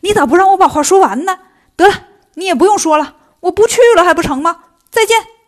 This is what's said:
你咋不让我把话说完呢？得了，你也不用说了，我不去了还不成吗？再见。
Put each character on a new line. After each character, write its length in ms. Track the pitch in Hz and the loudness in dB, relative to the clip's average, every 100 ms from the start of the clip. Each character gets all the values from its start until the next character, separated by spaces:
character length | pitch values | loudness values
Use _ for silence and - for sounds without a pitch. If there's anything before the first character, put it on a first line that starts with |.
你 120 | 381 | -2
咋 120 | 415 | -2
不 100 | 277 | 0
让 160 | 330 381 | 2 2
我 60 | 381 | 0
把 100 | 349 | -2
话 160 | 302 | -4
说 160 | 294 381 | 0 2
完 260 | 359 202 | 2 -2
呢？ 140 | 359 370 _ _ _ | -6 -8 _ _ _
得 120 | _ 370 | _ 0
了， 60 | - - _ _ | 0 -10 _ _
你 100 | - | -12
也 80 | 370 | -6
不 120 | 311 | 0
用 120 | 349 302 | 0 0
说 200 | 320 302 | 0 -2
了， 180 | 294 _ _ _ | -2 _ _ _
我 100 | 349 | -8
不 140 | 359 440 | 0 -2
去 140 | - 466 | 2 2
了 80 | 453 | 4
还 100 | 359 | 2
不 80 | 320 | 0
成 200 | 339 269 | -2 -4
吗？ 180 | 320 339 _ _ _ | -4 -6 _ _ _
再 160 | - | -4
见。 120 | 427 453 - _ | 0 -2 -4 _